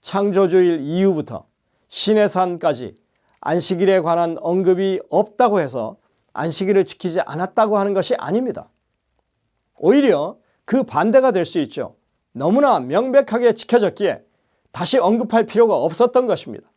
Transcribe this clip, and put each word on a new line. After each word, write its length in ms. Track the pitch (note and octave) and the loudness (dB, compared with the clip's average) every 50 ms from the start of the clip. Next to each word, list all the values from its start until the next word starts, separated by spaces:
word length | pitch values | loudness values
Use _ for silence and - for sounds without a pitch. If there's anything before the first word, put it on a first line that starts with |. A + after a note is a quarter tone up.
창조주일 800 | _ - - G3 G3+ G#3 F#3 F#3+ G3 F3 E3+ F#3 F3+ F3 E3+ D#3+ | _ -6 -4 -2 -2 0 2 2 2 4 4 4 4 4 2 -2
이후부터 640 | C3+ D3 D#3+ F3+ F#3+ G3 F#3 D3+ - - A#2 F#2 - _ _ _ _ _ _ _ _ | -4 -4 -2 2 2 2 2 0 -4 -8 -12 -14 -16 _ _ _ _ _ _ _ _
시내산까지 1080 | _ - - - G3+ G#3+ G#3+ G#3 G#3 G#3 F#3 F#3 F3+ F3 E3 - E3 C#3+ A#2+ B2+ G2 D#2 _ _ _ _ _ _ _ _ _ | _ -8 -6 -2 0 2 2 2 2 2 0 -2 -2 -2 -2 -2 -2 -2 -2 -8 -14 -16 _ _ _ _ _ _ _ _ _
안식일에 600 | - - D#3 F3 E3+ - F#3 E3+ G3 G3 F#3+ F#3 | -6 -2 -2 -2 -2 -2 -2 0 2 2 4 2
관한 360 | D#3 E3 E3+ E3+ E3+ E3+ E3 - | 2 2 0 0 0 -2 -4 -6
언급이 640 | - E3 F3 F#3 F#3+ F3+ F3+ F3 G3 G3 F#3+ - - _ | -4 -2 -2 0 2 2 2 2 0 -2 -2 -4 -6 _
없다고 500 | - F3 G#3 G#3 _ - B3 A3+ G#3 G3 | 0 0 0 -2 _ 0 2 2 2 0
해서 380 | D#3 C3 A#2 B2+ A2 A2+ G3 _ _ _ _ _ _ _ _ | -2 -2 -4 -6 -8 -8 -10 _ _ _ _ _ _ _ _
안식일을 520 | - C#3+ E3+ D3+ - G3 F#3 G3+ G3 F#3 | -6 -6 -6 -4 -4 -2 2 2 2 2
지키지 360 | - - _ - F#3 D#3+ F3+ | 0 -6 _ -8 -4 -4 -4
않았다고 560 | - - C#3 D#3 F3+ F#3 _ - A3 G#3+ G#3+ | -4 -4 -6 -8 -8 -4 _ 0 0 2 2
하는 160 | G3+ G3 G3+ G3+ | 0 0 0 -2
것이 220 | F#3+ F3+ - E3+ | -2 -2 -2 -4
아닙니다. 540 | - - C3 F3 A3+ C4 B3 - - - _ _ _ _ _ _ _ _ _ _ _ _ _ _ _ _ _ _ _ _ _ _ | -4 -4 -4 -4 -2 -2 -4 -8 -10 -14 _ _ _ _ _ _ _ _ _ _ _ _ _ _ _ _ _ _ _ _ _ _
오히려 600 | _ - E3 A#3+ C#4+ C#4 B3 F3+ C#3+ D3 F3+ - _ _ _ _ _ _ | _ 2 4 4 4 4 4 2 2 0 -6 -8 _ _ _ _ _ _
그 200 | - - C4 B3+ | -2 -2 -2 -2
반대가 480 | - - D3+ E3+ A3 A3+ C4+ C4 C4 | 0 -2 0 0 2 2 2 2 2
될 120 | G#3 F#3 E3+ | 2 0 -2
수 160 | - - F3+ | -2 -4 -4
있죠. 360 | C#3+ A#2 - D#3 A#2+ - _ _ _ _ _ _ _ _ _ | -4 -4 -6 -10 -12 -12 _ _ _ _ _ _ _ _ _
너무나 460 | A#2 C3+ E3 G3+ C4+ D4 C4+ A3+ D#3+ | -4 -2 0 2 2 4 2 2 0
명백하게 760 | B2+ B2 C#3+ F#3+ B3 C4 B3 C#4 C#4 - G#3+ B3 B3 A#3 A3+ | 0 -2 -2 -2 -2 2 2 2 2 2 -2 0 2 0 0
지켜졌기에 680 | - - - A#3 A#3+ G#3 F3+ - - G3+ F3+ - - _ _ _ _ _ _ _ _ _ _ | 0 -4 0 2 2 2 0 -2 -2 -2 -2 -2 -4 _ _ _ _ _ _ _ _ _ _
다시 260 | _ A#2+ F3+ - - C4 | _ -6 -4 0 0 2
언급할 460 | E3+ F#3 A3 A#3 B3 A3+ A3+ A3+ A3 | 2 2 2 0 -2 0 0 0 0
필요가 300 | A3+ - G#3+ A#3 A3 G3 | 2 2 2 4 4 4
없었던 520 | C3+ B2 E3 D#3+ - A#3+ A#3+ B3 B3+ B3+ | 0 0 -2 0 0 0 2 2 0 0
것입니다. 420 | A#3 F#3 - - - G#2+ - _ _ _ | 0 -2 -4 -6 -14 -16 -16 _ _ _